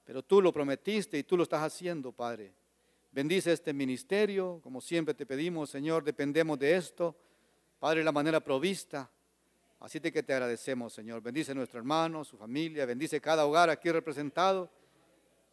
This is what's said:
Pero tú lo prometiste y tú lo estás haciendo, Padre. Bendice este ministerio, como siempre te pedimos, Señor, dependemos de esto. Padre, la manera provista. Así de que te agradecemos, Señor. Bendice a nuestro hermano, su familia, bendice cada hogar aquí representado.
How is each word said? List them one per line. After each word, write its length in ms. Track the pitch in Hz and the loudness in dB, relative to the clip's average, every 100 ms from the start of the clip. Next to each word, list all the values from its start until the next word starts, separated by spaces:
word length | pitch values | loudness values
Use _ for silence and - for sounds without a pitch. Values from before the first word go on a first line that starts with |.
Pero 180 | - 131 | -12 -12
tú 180 | - 196 | 4 6
lo 120 | 185 | 6
prometiste 680 | 151 143 135 - 214 190 151 | 4 0 -2 0 -2 0 -4
y 60 | |
tú 120 | 139 180 | 0 2
lo 60 | |
estás 200 | 160 156 | 2 0
haciendo, 500 | 156 - 180 170 127 | -2 -4 -6 -6 -8
Padre. 420 | - 120 113 98 _ _ _ _ _ _ | -6 -6 -6 -12 _ _ _ _ _ _
Bendice 420 | 131 147 185 170 | -4 2 2 4
este 200 | 160 - | 2 0
ministerio, 840 | 143 135 127 - 196 208 196 185 175 | -2 -2 -2 -2 0 2 0 -2 -6
como 180 | 131 127 | -12 -14
siempre 340 | - 170 156 | -2 -2 0
te 120 | 147 139 | -4 -4
pedimos, 420 | 135 165 170 143 | -4 -2 -4 -6
Señor, 360 | 139 147 165 | -4 0 0
dependemos 540 | 147 147 143 147 160 147 | 0 -2 0 2 2 2
de 180 | 139 185 | 4 2
esto. 380 | 180 - 175 - _ _ _ _ _ _ | 2 -4 -4 -4 _ _ _ _ _ _
Padre, 240 | 143 160 | 0 2
la 80 | 160 | 2
manera 260 | 147 147 160 | 2 2 2
provista. 720 | - 135 175 190 - 147 127 _ _ _ _ _ _ _ | 2 0 0 -2 -6 -12 -12 _ _ _ _ _ _ _
Así 180 | - 156 | -12 -6
de 140 | 160 | -2
que 100 | 151 | -2
te 100 | 139 | 0
agradecemos, 600 | 135 123 117 - 131 117 | 0 0 -4 -4 -6 -6
Señor. 280 | - 110 113 | -10 -12 -10
Bendice 300 | 113 131 143 | -6 -6 -4
a 60 | 135 | -4
nuestro 220 | 123 123 | -6 -8
hermano, 460 | 120 160 165 160 | -2 0 0 -4
su 140 | 143 110 | -12 -14
familia, 480 | 110 135 160 151 131 | -8 -4 -4 -2 -4
bendice 340 | 120 151 147 | -2 -2 -4
cada 240 | 147 160 | 0 2
hogar 240 | 147 156 170 | 4 6 4
aquí 220 | 151 170 | 4 0
representado. 800 | 165 160 139 147 165 185 190 180 _ _ _ _ _ _ _ _ | 0 -2 -6 -6 2 2 2 -2 _ _ _ _ _ _ _ _